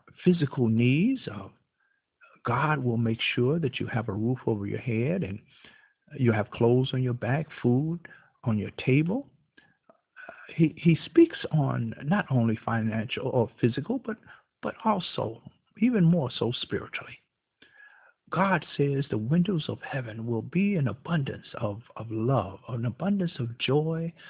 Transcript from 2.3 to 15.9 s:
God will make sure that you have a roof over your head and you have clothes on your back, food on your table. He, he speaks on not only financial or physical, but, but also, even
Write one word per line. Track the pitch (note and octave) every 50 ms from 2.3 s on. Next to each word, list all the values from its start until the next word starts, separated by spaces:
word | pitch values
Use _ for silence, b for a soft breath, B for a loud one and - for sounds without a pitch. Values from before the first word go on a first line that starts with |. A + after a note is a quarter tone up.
| _ _ -
God | A#2+ A#2+ B2+ D3+ D3+ D3+ C#3
will | B2+ A#2+ A#2 A2+
make | A#2 A2+ A2+ A2+
sure | - - - A#2+ A#2+ B2+ D#3 E3+
that | D#3+ B2+ - -
you | - -
have | - A2+ A2 A2
a | F#2+
roof | G#2 A2 A#2+ B2+ A#2+ -
over | A#2 A2+ G#2 G2+ G2+
your | G#2+ A2
head | - B2 A2 A2+ A#2+ D3 F3+ G3 E3+
and | F#2 G2 G#2+ b b b b b b b b b b b b _ _ D3 C#3+
you | B2+ A#2
have | A2 G#2+ G#2 -
clothes | - - A#2+ A#2 B2 B2+ C3 - -
on | B2+ B2+
your | B2 B2
back, | A#2+ - A2+ C3 D#3 D#3 - - -
food | - A#2+ B2 C3 D3+ D#3+ E3+ E3+ - B B B B B B B -
on | B2 A2 G#2
your | G2 -
table. | - - - C3 C3 D3 D#3+ E3+ G#3 C#4 C#4+ - _ _ _ _ b b b b b b b - _ _ _ _ _ - - - - - - -
He, | - - E3+ D3+ - -
he | - E3+ D#3+ - -
speaks | - - E4 E4+ E4 - - - -
on | - D#3 C3+ C3+ B2 B2 A#2 A2+ - - -
not | C#3+ G3 G#3 - -
only | C3 B2 A2+ A2+ A2
financial | - - - A#2 A2+ A2 A2 G#2+ A2 A2 B2 - - - B2+
or | - B2+ A2 A2+ - -
physical, | - A#2+ A#2+ C#3+ C3+ - B3 C#4
but, | - - A3 - B B B B B B _ _
but | - - - - -
also, | A3 G#3 F#3 - - - - - A2 A2+ - - - - _ _ _ _ -
even | A3 B3+